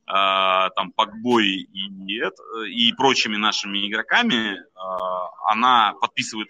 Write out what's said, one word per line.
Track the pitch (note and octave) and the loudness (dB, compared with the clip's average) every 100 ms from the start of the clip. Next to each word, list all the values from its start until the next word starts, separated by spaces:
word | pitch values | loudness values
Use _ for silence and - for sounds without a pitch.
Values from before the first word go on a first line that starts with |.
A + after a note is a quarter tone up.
| - | -4
а, | F#2+ G2 F#2+ F#2+ F#2 F#2 | 0 2 4 4 4 2
там, | - F#2 | -2 -4
Погбой | - A2 G#2+ A#2 A#2+ G#2 | -2 -4 -2 2 4 4
и, | F#2+ - G2 G2 G2 F#2+ | 0 -6 -12 -12 -12 -8
и | G#2 | -6
это, | E3+ - - A2+ G#2+ | -6 -8 -12 -10 -8
и | G#2+ A#2 | 0 0
прочими | A2+ C3+ B2 A#2+ G#2+ | 2 2 2 0 0
нашими | G#2+ G2+ G#2 G2+ G2+ | 0 0 -4 -6 -4
игроками, | A2 A2 G3+ A#3+ A#2+ A2 F#2 E2 - | -4 0 0 2 0 -2 -6 -12 -14
а, | F#2+ F#2 F#2 F#2 F2 - F#2+ | -8 -6 -4 -4 -6 -4 0
она | G#2+ B2+ B2 G#2+ F2 | 2 4 6 4 2
подписывает | - - A#2+ A2 G#2+ | -4 -4 -6 -6 -8